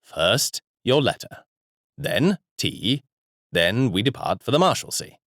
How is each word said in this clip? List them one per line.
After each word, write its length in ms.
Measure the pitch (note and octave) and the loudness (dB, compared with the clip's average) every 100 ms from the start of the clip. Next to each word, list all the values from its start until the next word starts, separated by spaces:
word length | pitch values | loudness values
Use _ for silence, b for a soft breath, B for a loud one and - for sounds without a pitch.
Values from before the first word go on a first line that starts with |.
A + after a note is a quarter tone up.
First, 600 | _ - E2 A#2+ - - _ _ | _ -2 2 2 0 -6 _ _
your 180 | - C3+ | 0 2
letter. 420 | B2 - - - _ _ _ _ _ - | 2 -2 -10 -20 _ _ _ _ _ -10
Then 400 | C#3+ - D#3 G3 _ _ | -4 0 2 0 _ _
tea. 460 | - - E2 C#3+ _ _ _ _ _ | -6 -4 -4 -4 _ _ _ _ _
Then 420 | F2 E2+ A2 C3 | 0 2 2 0
we 100 | F2+ | 0
depart 400 | A#2+ - - F#2+ | -2 -2 -6 -6
for 80 | - | -2
the 80 | C#3 | 2
Marshalsea. 600 | F#3 C#3 - - C2 - | 2 0 -6 -10 -10 -16